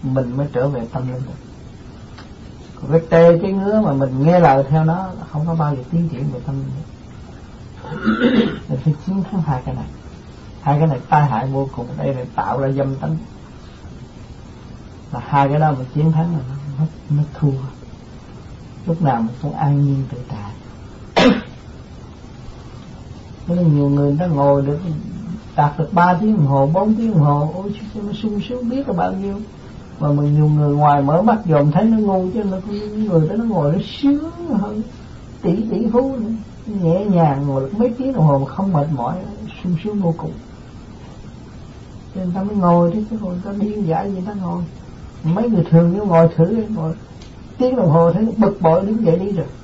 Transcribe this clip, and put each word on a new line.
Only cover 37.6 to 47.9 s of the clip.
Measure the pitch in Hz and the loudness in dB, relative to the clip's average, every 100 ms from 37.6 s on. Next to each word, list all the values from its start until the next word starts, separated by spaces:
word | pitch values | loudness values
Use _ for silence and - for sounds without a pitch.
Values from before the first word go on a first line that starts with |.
được | 135 208 | -2 0
mấy | 247 - | 0 0
tiếng | 269 | -2
đồng | 247 156 | 2 4
hồ | 139 | 4
mà | 135 | 0
không | - 196 | -2 0
mệt | 165 147 | 0 0
mỏi, | 139 120 175 196 - 220 - | -2 -4 -6 -8 -12 -14 -8
sung | 180 165 | -4 -4
sướng | 208 208 | -2 -2
vô | 175 160 | -2 -2
cùng. | 156 - - - - - - - - - - - - - - - - - - 190 | -6 -10 -16 -18 -18 -18 -18 -18 -18 -18 -18 -18 -18 -18 -18 -18 -18 -18 -14 -6
Cho | |
nên | 185 | -4
ta | 180 | -2
mới | 196 208 | -2 2
ngồi | 175 175 170 | 4 6 4
thế, | 214 214 | 2 -4
chứ | 220 | -6
còn | 185 180 202 | -6 -6 -6
ta | 202 | -4
điên | 214 214 175 | -2 -2 0
dại | 160 202 | 0 -2
gì | 190 185 | -4 -6
ta | |
ngồi. | 208 180 175 165 - - - - - | -6 -6 -4 -6 -10 -18 -16 -16 -6
Mấy | 156 180 233 | -2 0 2
người | 196 160 | 2 6
thường | 165 170 | 6 6
nếu | 190 208 | 2 4
ngồi | 170 165 - | 6 6 6
thử | 170 | 2
đi, | 226 214 | 2 -2
ngồi | 202 160 165 - - - - - - | -4 -4 -6 -10 -18 -18 -18 -18 0
tiếng | 254 254 | 0 2
đồng | |
hồ | 185 | 4